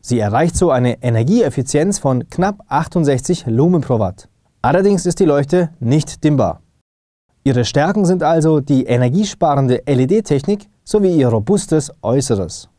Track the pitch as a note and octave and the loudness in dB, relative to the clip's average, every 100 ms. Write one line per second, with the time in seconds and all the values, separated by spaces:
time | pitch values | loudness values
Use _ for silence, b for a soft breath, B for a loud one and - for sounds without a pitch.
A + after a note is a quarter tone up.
0 | - B2 G#2 A2+ E3 - F3 B2+ B2 A2+ | -4 -2 0 0 0 0 0 2 0 -2
1 | B2 A2+ B2 A3+ F3 C3+ B2+ D3 F3 G3+ | -2 0 2 2 0 -2 -2 0 0 -2
2 | C#3 B2+ - - F#3 G#3+ - C#3 D#3+ F3+ | -2 -2 -4 -4 -4 -4 -4 -4 -2 -2
3 | D3 C3 - F3+ - A2+ D#3+ F3+ C3 A#2+ | 0 0 -2 -4 -2 0 2 2 0 -2
4 | G2 F#2 - _ _ _ B2 E3 G3 G3 | -2 -6 -20 _ _ _ -2 0 2 0
5 | F3+ E3 F3+ C#3+ C#3+ F3+ E3 - A#2 D3 | -2 0 2 2 0 0 -2 -4 -2 0
6 | D3 - D3+ D#3 F#2+ D#2+ _ _ _ _ | -2 -2 0 2 0 -4 _ _ _ _
7 | _ _ _ _ - B2 A#2+ C#3+ D#3 G3+ | _ _ _ _ -2 0 0 0 0 0
8 | F3+ F#3 D3+ E3 D#3 D#3 C#3 C3+ B2+ A#2+ | 0 2 2 2 2 2 2 0 2 0
9 | B2 D3+ G#3 - E3 C#3+ C3+ B2 - C3+ | 2 0 -2 -2 0 2 2 0 0 0
10 | C3 G#3+ G#3+ C#3+ C#3+ G3+ - _ - G#3+ | 2 0 0 -2 -2 -6 -6 _ -4 0
11 | F#3+ E3+ B2+ A2+ G#2 G3+ - D#3+ - - | 2 2 2 0 0 -2 0 -2 -2 -8
12 | - C3 C3+ G#2+ E2+ - - | -2 -2 0 -2 -4 -10 -20